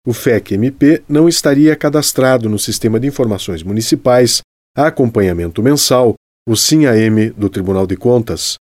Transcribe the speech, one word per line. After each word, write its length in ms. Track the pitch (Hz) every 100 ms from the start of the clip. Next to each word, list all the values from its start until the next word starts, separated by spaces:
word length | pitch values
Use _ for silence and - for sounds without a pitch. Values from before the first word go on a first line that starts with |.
| 123
o 60 |
fec 400 | 117 131 107 -
M 180 | 98 127
P 320 | - 143 160 -
não 220 | 147 165
estaria 460 | 160 147 143 156 147
cadastrado 760 | 147 147 - - 131 127 110
no 100 | 104
Sistema 400 | - - 113 113
de 80 | 139
Informações 560 | - 120 95 - 82
Municipais, 800 | 90 107 110 - 127 123 123 - - _ _ -
Acompanhamento 880 | 151 156 123 113 95 85 85 92
Mensal, 520 | 127 147 - 127 120 - _ _ -
o 80 | 110
sinam, 760 | - 156 143 110 110 110 110 104
do 120 | 98
Tribunal 380 | 101 92 95 95
de 80 | 92
Contas. 600 | 120 123 113 82 - -